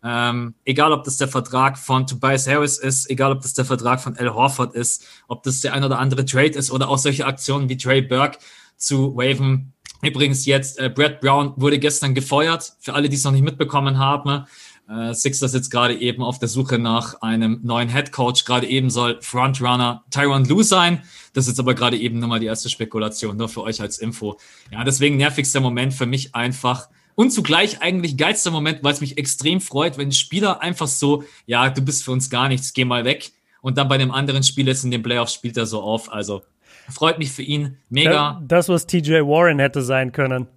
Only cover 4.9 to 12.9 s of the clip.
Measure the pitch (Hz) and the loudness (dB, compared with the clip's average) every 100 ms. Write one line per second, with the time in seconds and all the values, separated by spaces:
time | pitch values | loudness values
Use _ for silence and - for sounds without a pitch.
4.9 | - - - _ 120 - 131 139 139 139 | -4 -8 -20 _ -8 -4 -4 -2 -2 0
5.9 | 127 131 135 131 127 151 147 135 131 127 | 0 0 0 0 2 2 2 -4 -2 0
6.9 | 135 147 135 131 135 - 139 135 127 127 | 0 0 0 -2 -4 -4 -2 -2 -2 0
7.9 | 135 131 127 147 - - - - _ - | 0 2 2 0 -2 -20 -20 -20 _ -2
8.9 | 139 135 120 127 135 135 131 135 _ - | 0 0 0 0 2 2 0 -2 _ -20
9.9 | - - 131 143 135 - 139 135 - 131 | -4 -2 2 2 2 2 2 2 -4 -4
10.9 | 131 147 147 131 139 143 139 135 143 147 | 2 2 2 2 2 2 0 2 4 2
11.9 | 143 143 131 131 139 160 165 - _ - | 0 0 0 2 2 2 0 -4 _ -6